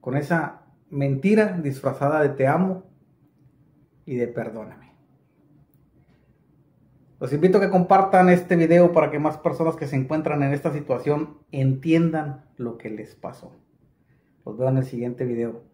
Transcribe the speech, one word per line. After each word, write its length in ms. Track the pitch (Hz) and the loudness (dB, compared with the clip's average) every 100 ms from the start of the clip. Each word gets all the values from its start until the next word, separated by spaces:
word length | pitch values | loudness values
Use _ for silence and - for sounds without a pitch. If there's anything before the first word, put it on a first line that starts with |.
Con 160 | - 135 | -4 -6
esa 480 | 147 170 147 - _ _ _ | -2 -2 -4 -12 _ _ _
mentira 680 | 143 139 135 190 214 208 180 | -4 -2 0 2 2 2 -2
disfrazada 580 | 147 135 135 131 139 151 | -6 -4 -6 -2 -2 2
de 80 | 147 | 0
"te 180 | 135 131 | 2 0
amo" 380 | 160 185 185 - _ _ _ _ _ _ _ _ _ _ _ | 2 0 -4 -12 _ _ _ _ _ _ _ _ _ _ _
y 120 | - 123 | -10 -6
de 120 | 117 | -4
"perdóname". 640 | - 113 110 107 - _ _ _ _ _ _ _ _ _ _ _ _ _ _ _ _ _ _ _ _ _ _ _ _ | -6 -8 -10 -16 -18 _ _ _ _ _ _ _ _ _ _ _ _ _ _ _ _ _ _ _ _ _ _ _ _
Los 140 | 131 | -6
invito 240 | 143 180 190 | 0 4 4
a 40 | |
que 80 | 196 | 4
compartan 580 | 185 175 190 196 185 180 | 2 4 4 6 6 6
este 260 | 180 - | 4 4
video 380 | 175 165 170 175 | 2 6 6 6
para 180 | 170 147 | 4 2
que 80 | 147 | 0
más 200 | 151 151 | -4 -2
personas 380 | 170 - 165 160 | -6 -2 -2 -2
que 100 | 143 | -4
se 100 | 139 | -4
encuentran 460 | 131 156 156 147 | -2 -4 -2 -2
en 100 | 139 | -2
esta 200 | 143 160 | -2 -4
situación 680 | 147 143 123 - 147 156 - _ | -6 -4 -4 -2 -2 -4 -12 _
entiendan 920 | 143 135 131 170 160 165 160 147 135 _ _ | -2 -2 0 0 2 2 0 -6 -10 _ _
lo 180 | 120 113 | -10 -10
que 140 | 110 | -14
les 240 | 107 107 | -14 -16
pasó. 420 | - - - - - _ _ _ _ _ _ _ _ | -16 -16 -16 -20 -20 _ _ _ _ _ _ _ _
Los 140 | - 107 | -16 -6
veo 100 | 131 | -2
en 80 | 131 | -2
el 80 | |
siguiente 400 | 131 120 123 120 | -2 -6 -8 -6
video. 380 | 127 117 117 117 - | -6 -4 -6 -8 -20